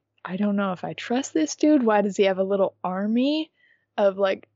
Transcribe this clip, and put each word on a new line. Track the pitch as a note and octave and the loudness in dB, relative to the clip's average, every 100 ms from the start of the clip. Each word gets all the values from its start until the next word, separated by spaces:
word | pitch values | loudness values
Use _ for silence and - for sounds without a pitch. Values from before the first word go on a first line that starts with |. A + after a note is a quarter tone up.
| _ _ | _ _
"I | - F#3 | -10 -4
don't | G#3 G3+ | -2 0
know | G3 | -2
if | F3+ | -4
I | E3 | -8
trust | D#3+ - B3 C4+ | -10 -4 -4 -2
this | D#4+ D4+ - | -2 -2 0
dude. | D4+ D4+ | 4 4
Why | A3+ G#3 | 4 2
does | G3+ F#3+ | 2 2
he | |
have | G3 F#3+ | 2 2
a | |
little | F#3+ G3 F#3+ _ | 0 0 0 _
army | F3+ F#3 G#3 A#3 C4+ D4+ D#4 _ _ _ _ - | -6 -4 -2 0 0 -2 -6 _ _ _ _ 0
of, | G3+ F#3+ | 0 2
like, | G3 G3+ _ | -2 -2 _